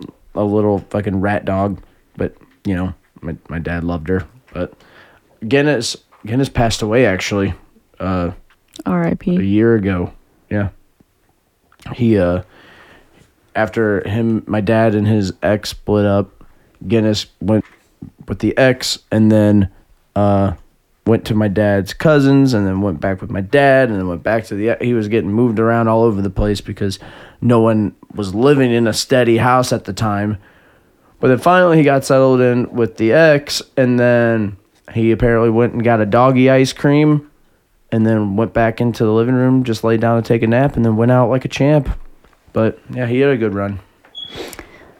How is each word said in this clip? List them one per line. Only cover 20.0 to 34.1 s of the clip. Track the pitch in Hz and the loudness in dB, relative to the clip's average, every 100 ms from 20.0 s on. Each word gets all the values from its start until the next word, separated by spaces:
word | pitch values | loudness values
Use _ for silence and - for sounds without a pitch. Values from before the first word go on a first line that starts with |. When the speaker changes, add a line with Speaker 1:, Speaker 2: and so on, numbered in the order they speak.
| _ - | _ -2
Speaker 1:
uh, | 104 101 98 85 - _ _ _ - | 0 2 0 -4 -12 _ _ _ -2
went | 113 - | 0 0
to | |
my | 107 107 | -2 0
dad's | 98 104 101 98 - | 0 0 0 -2 -2
cousins | 160 151 135 139 135 | 2 4 4 4 4
and | 120 98 | 2 0
then | 95 | -2
went | 101 76 | -2 -4
back | 101 95 | -4 -6
with | 95 | -6
my | 90 | -8
dad | 98 143 139 135 131 | -2 2 4 4 2
and | 104 | -2
then | 92 | -4
went | 82 | -6
back | 104 113 110 | -4 -4 -4
to | 104 | -4
the, | 107 - | -4 -2
he | 123 | -2
was | 120 104 | -2 0
getting | 113 95 | -2 0
moved | 104 123 107 | 0 0 2
around | 113 117 117 | 0 2 2
all | 113 | 2
over | 117 101 | 2 0
the | 98 | -2
place | 90 104 101 | -2 -2 -2
because | - 101 98 95 - - - - | -6 -8 -8 -8 -14 -20 -20 -6
no | 120 117 | 0 2
one | 113 110 101 - - | 4 2 -2 -6 -14
was | - 101 98 | -10 -6 0
living | 131 143 127 | 2 2 2
in | 117 117 | 2 0
a | |
steady | 104 - 131 117 113 | -2 -2 0 2 2
house | 117 127 123 | 2 2 0
at | 117 - | -4 -6
the | |
time. | 95 110 101 104 104 - _ _ _ _ _ _ _ | -6 -4 -2 -4 -6 -10 _ _ _ _ _ _ _
But | - | 0
then | 127 | 2
finally | - 180 180 160 | 2 4 4 4
he | |
got | 143 139 135 | 4 2 2
settled | 135 135 127 | 2 4 4
in | 127 123 120 | 2 0 -2
with | 120 113 - | -2 -4 0
the | 113 | 2
ex, | 135 165 147 147 - - - | 4 4 2 -2 -10 -6 -2
and | 127 123 | 0 2
then | 120 | 2